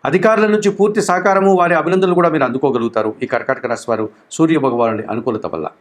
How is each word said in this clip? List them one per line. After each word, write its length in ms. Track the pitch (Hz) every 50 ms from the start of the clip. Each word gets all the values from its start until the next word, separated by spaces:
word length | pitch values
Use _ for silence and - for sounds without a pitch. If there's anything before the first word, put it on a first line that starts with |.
| -
అధికారుల 420 | 135 151 185 185 220 220 208 214
నుంచి 240 | 214 214 214 208 202
పూర్తి 300 | 196 - 202 208 208 220
సహకారము, 540 | 196 - 180 185 185 202 190 196 196 196 190
వారి 180 | 180 175 170 175
అభినందనలు 400 | 160 151 165 185 185 190 185 180
కూడా 160 | 170 170 170
మీరు 140 | 156 156 131
అందుకోగలుగుతారు 720 | 123 120 131 143 139 123 120 117 117 - 113 107 110 107 - 127
ఈ 20 |
కర్కాటక 400 | - 131 117 113 - 131 - -
రాశి 200 | 120 120 - - -
వారు 200 | 113 107 110 107 - _ _ _
సూర్య 280 | - - 160 160 165 151
భగవానుడి 440 | 131 131 120 120 117 113 110 107 -
అనుకూలత 420 | - 104 120 113 131 110 104 -
వల్ల. 220 | 85 85 80 76 - - _